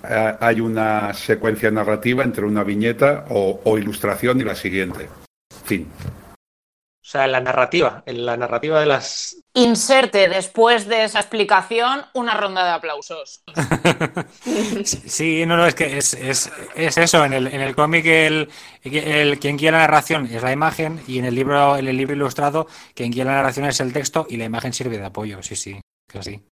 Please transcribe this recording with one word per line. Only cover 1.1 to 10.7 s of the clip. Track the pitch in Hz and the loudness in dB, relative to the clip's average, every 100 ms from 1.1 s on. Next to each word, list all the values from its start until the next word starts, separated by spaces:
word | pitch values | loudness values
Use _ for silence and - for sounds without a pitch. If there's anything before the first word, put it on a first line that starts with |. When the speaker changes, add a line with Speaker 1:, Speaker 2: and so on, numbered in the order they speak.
Speaker 1:
secuencia | 98 - 104 113 107 110 | -6 -2 0 0 0 0
narrativa | 107 101 107 120 123 | 2 0 0 0 0
entre | 127 113 104 | 0 0 -2
una | 104 | 0
viñeta | 98 104 117 113 139 143 - | 0 0 -2 2 2 2 -2
o, | 113 98 98 | 0 0 0
o | 117 110 | 0 0
ilustración | 101 101 104 95 123 127 | -2 -4 -4 0 0 0
y | |
la | 110 - | -2 -4
siguiente. | 98 95 92 82 78 - - _ _ - | -4 -2 -4 -6 -14 -18 -20 _ _ -20
Fin. | - 95 76 - - - - - _ _ _ _ _ _ - | -4 -4 -4 -12 -12 -12 -20 -20 _ _ _ _ _ _ -8
Speaker 2:
O | |
sea, | 143 135 | 0 0
en | |
la | 131 | 0
narrativa, | 127 123 123 175 131 113 - | 0 0 2 2 0 -2 -10
en | 120 120 | -6 -4
la | 120 | -4
narrativa | 120 117 151 156 | -4 -4 0 2
de | 151 | 2
las | 135 - - - - _ - | 0 -2 -10 -12 -16 _ 2
Speaker 3:
Inserte | 240 226 - 269 220 202 185 | 2 2 4 4 4 2 2
después | 190 185 - 226 | 2 -4 2 4